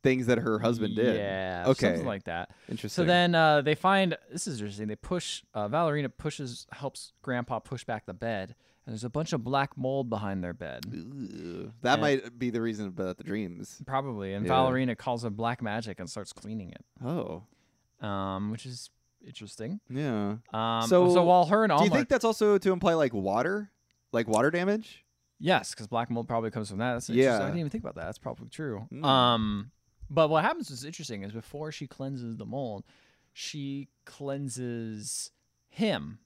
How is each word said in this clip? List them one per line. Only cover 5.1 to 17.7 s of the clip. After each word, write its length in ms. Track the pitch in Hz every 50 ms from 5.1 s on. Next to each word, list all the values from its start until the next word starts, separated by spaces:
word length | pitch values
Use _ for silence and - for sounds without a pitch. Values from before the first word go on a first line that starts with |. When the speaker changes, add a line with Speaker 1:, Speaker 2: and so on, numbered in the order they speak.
| - 87 - - - - _ _ _
Speaker 2:
uh, 160 | 110 104 104
Valerina 400 | 117 160 170 160 147 147 143 127
pushes, 580 | - - - 156 143 - 143 123 120 - - _ -
helps 400 | - 147 135 - - - - _ _
Grandpa 380 | - - 127 123 123 - 127 110
push 260 | - - 135 117 -
back 220 | - 117 107 _
the 60 | - 101
bed, 420 | - 117 117 113 98 95 - 120 _ _ _ _ _ _
and 100 | - 113
there's 100 | 110 117
a 80 | 123
bunch 200 | - 147 160 -
of 120 | 165 139 113
black 340 | 123 135 139 139 139 -
mold 320 | - 127 131 135 139 135 120
behind 340 | 113 104 107 101 98 95 87
their 120 | 87 85
bed. 300 | - 90 76 64 60 69 95
Speaker 1:
Ooh. 800 | 120 - 82 113 139 139 120 - - 82 85 87 85 90 98 107 117 117 -
That 100 | 123 139
Speaker 2:
And 80 | -
Speaker 1:
might 380 | - 147 139 135 101 117 120 117
be 100 | 127 123
the 120 | 110 120
reason 260 | 113 117 110 104 107
about 300 | 98 90 87 95 92 90
the 60 | - -
dreams. 560 | - 98 107 107 87 87 92 101 - - - 135
Speaker 2:
Probably. 480 | - 135 139 139 139 120 104 98 95 95
And 100 | 101 90
Speaker 1:
Yeah. 100 | - 131
Speaker 2:
Valerina 420 | 131 131 131 127 127 131 123 113
calls 280 | - - 135 123 117 117
in 100 | 117 101
black 280 | 104 113 117 123 -
magic 380 | 120 107 104 113 110 110 92 -
and 100 | 92 82
starts 240 | - 107 98 - -
cleaning 380 | - - 104 110 110 92 85
it. 120 | - - - _ _ - -
Speaker 1:
Oh. 380 | 120 165 175 - - 80 87 110 _ _ _ _ _